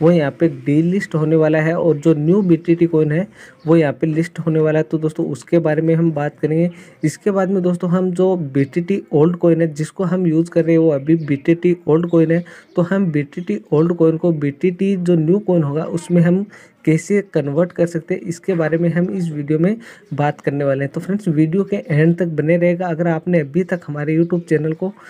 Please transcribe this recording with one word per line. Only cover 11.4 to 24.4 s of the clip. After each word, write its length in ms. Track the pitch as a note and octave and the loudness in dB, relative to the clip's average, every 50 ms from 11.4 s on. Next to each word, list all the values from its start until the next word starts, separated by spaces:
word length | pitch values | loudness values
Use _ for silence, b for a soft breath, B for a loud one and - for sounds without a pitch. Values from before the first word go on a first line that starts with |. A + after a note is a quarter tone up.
| - E3+ E3+ E3+ F3 F3+ F3 F3 - - | 0 0 0 2 2 0 0 0 0 0
old 200 | D3+ E3 F3 E3+ | 0 0 2 2
coin 200 | E3+ E3 D#3+ D#3+ | 2 2 2 2
है। 140 | E3 F3 E3+ B B B B B B | 0 -2 -2 B B B B B B
तो 60 | F3+ | -2
हम 240 | E3+ F3 G3 G3 G3 E3+ | -2 0 0 0 0 0
बीटीटी 480 | D3+ D3 C#3+ - - F#3 F3 G3+ G3+ - - - | -2 -2 -4 -6 -8 -10 -6 -6 -6 -6 -4 -2
old 200 | D#3+ D3 E3 E3+ E3+ | 0 2 2 2 2
coin 200 | E3+ E3 E3 D#3+ | 2 2 2 2
को 160 | D#3+ - F3 | 2 0 0
बीटीटी 640 | E3 D3 D3 C#3+ C#3 - - F#3 F3+ - G3 G3 G3+ | 0 0 -2 -4 -2 -2 -2 -2 0 0 0 -2 0
जो 180 | F#3 F3 E3+ F3 | 0 0 2 2
न्यू 240 | E3 D3+ D#3+ F#3 G#3 | 2 2 2 0 0
coin 240 | G#3 - F3+ E3+ | 0 0 0 0
होगा, 220 | D3+ C#3 C#3 D#3 - | 0 0 -2 -4 -6
उसमें 380 | - - E3 - - F3 F3 | -6 -6 -8 -4 0 2 4
हम 220 | E3 F3 F3+ F#3+ G#3 - B B B B B B - | 4 4 2 0 -2 -4 B B B B B B 0
कैसे 360 | D#3 D#3 D#3+ - - G3+ G3+ G3 - - | 0 0 0 0 -2 -2 -2 -2 -2 -4
convert 380 | D#3+ C#3 C#3+ C#3 D#3+ F3+ F3 | -4 -4 -2 -2 -2 -2 -2
कर 140 | - - F3 | -2 -2 -2
सकते 280 | E3+ E3+ D#3+ - - F#3 | -2 -2 -6 -6 -6 -6
हैं, 60 | - | -6
इसके 340 | - F#3 E3+ - - - F#3+ | -6 -8 -10 -8 -4 -4 -2
बारे 240 | E3 D#3+ D3+ D#3+ E3 | -2 0 0 0 0
में 100 | F3 E3 | 0 0
हम 200 | D3+ F3 F3+ G3 | 0 0 -2 -2
इस 200 | G3+ F#3+ F3 E3 | -2 -4 -4 -4
video 280 | D3 D3 C#3+ C#3+ D#3 D#3 | -6 -6 -4 -2 0 0
में 180 | E3 G3 A3+ A3+ B B B B B B D3+ | 0 0 -2 -4 B B B B B B -4
बात 260 | C#3 D3 D3 D3 - | -2 -2 -2 -2 -4
करने 240 | - D3 C#3 C#3+ C#3+ | -6 -6 -4 -2 -2
वाले 200 | C#3 C3+ C3+ C#3 | -2 -2 -2 -4
हैं। 80 | C#3 | -4
तो 80 | - E3+ | -6 -8
friends, 280 | E3+ F3+ G3 G3+ - F3 | -6 -4 -6 -4 -2 0
video 360 | D3+ D3+ D#3 D#3 E3 G3 F#3+ | 0 2 2 2 0 -2 -2
के 120 | G3 G3+ | -2 -4
एंड 400 | G3+ - - D3+ D3 D#3+ E3+ E3+ F3 | -6 -4 -2 0 2 4 2 2 2
तक 80 | F#3 | -2
बने 300 | E3+ D#3 C#3+ C#3+ D#3 F3 | -2 -2 -2 0 2 2
रहेगा। 300 | F3 F3 F3 F3 F3 F#3 | 2 2 2 0 0 -2
अगर 220 | F3 D#3+ D#3 F3 E3+ | -4 -4 -2 -2 -2
आपने 320 | D#3+ D#3+ - F3+ F3 E3 | -2 -2 -2 0 0 0
अभी 240 | C#3+ C3+ C#3+ F3 F#3 | 0 0 -2 -2 -2
तक 160 | F3+ F#3 F3 - | -2 -4 -6 -6
हमारे 300 | - C#3+ D3 D3 D#3 D#3+ | -8 -8 -6 -4 0 0
YouTube 320 | E3 E3+ E3+ F3+ E3+ | 2 2 0 0 -4